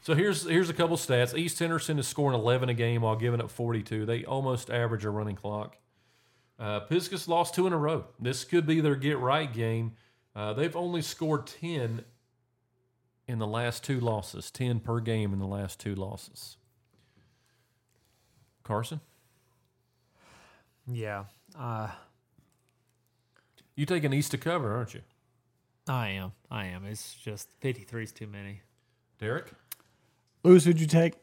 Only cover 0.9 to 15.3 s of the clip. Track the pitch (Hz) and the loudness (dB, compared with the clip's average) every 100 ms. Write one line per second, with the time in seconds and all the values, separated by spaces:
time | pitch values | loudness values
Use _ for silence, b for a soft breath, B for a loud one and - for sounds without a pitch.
0.9 | 165 - 127 123 135 170 - 170 165 - | 2 2 4 4 0 -2 -2 0 0 0
1.9 | 151 131 - 143 127 110 127 123 117 117 | -2 -2 0 2 4 4 2 2 0 0
2.9 | 120 113 110 120 120 110 - 117 113 110 | 2 2 2 0 0 -4 -4 -2 -2 -4
3.9 | 110 107 117 - 135 131 123 - 120 120 | -4 -2 -4 -2 -2 -2 -2 -2 -2 0
4.9 | 110 104 104 104 101 101 104 107 - _ | -2 -2 -4 -4 -6 -6 -8 -8 -14 _
5.9 | _ _ _ _ _ _ _ 107 104 104 | _ _ _ _ _ _ _ -4 -4 0
6.9 | 170 175 185 - 170 165 - 185 170 147 | -2 -2 -8 0 0 2 2 2 2 0
7.9 | 160 - - 120 117 - 175 156 160 151 | -2 -4 -6 -4 -4 2 2 4 4 4
8.9 | 139 139 139 123 147 151 113 113 113 113 | 2 0 0 2 2 0 -2 0 0 -2
9.9 | 113 _ _ _ 107 107 107 165 165 175 | -6 _ _ _ -6 -4 0 -2 -2 -2
10.9 | 175 151 - 160 147 - - 170 160 117 | -2 -4 -4 -2 -2 -4 -10 -6 -2 -2
11.9 | 113 - _ _ _ _ _ _ _ _ | -4 -10 _ _ _ _ _ _ _ _
12.9 | _ _ _ - 117 107 113 120 120 - | _ _ _ -8 -4 -2 0 -2 -4 -4
13.9 | 131 117 107 98 101 - - 127 117 117 | 0 0 0 -4 -12 -14 -4 -2 -2 0
14.9 | 117 113 113 104 | -2 0 0 0